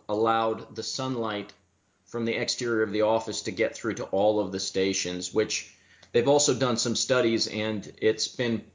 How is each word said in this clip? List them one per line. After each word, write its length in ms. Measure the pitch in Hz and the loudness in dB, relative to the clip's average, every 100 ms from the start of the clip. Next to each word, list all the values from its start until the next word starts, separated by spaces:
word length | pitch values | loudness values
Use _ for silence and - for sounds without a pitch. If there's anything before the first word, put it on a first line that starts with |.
| - | -6
allowed 680 | 107 113 113 113 107 110 107 | 0 2 2 2 -2 -8 -10
the 80 | |
sunlight 680 | 110 - 131 127 110 104 101 - _ _ _ _ | -8 -6 -4 -4 -4 -6 -8 -16 _ _ _ _
from 200 | _ 120 | _ -4
the 160 | 113 107 | -2 -2
exterior 440 | 117 - 120 113 | -2 -2 0 0
of 80 | 110 | 2
the 100 | 104 | 2
office 400 | 107 113 104 101 | 4 2 0 -6
to 80 | - | -6
get 240 | 92 110 | -2 -2
through 200 | - 113 | 0 -4
to 100 | 95 | -4
all 340 | - 95 107 107 | -2 2 4 4
of 140 | 95 | 0
the 80 | 95 | -4
stations, 760 | - 95 95 95 90 90 90 | -4 0 0 0 -4 -6 -4
which 380 | 110 110 - - - _ - - | -2 0 -2 -8 -18 _ -20 -2
they've 160 | 120 117 | 2 4
also 260 | 143 143 | 4 4
done 240 | 120 131 113 | 2 2 0
some 180 | 120 110 | 0 0
studies, 520 | - 127 120 113 - | 2 2 4 2 0
and 440 | 107 110 107 - - | -2 -2 -4 -8 0
it's 280 | 110 110 - | 0 2 -2
been 360 | - 120 113 - | -2 -2 -2 -4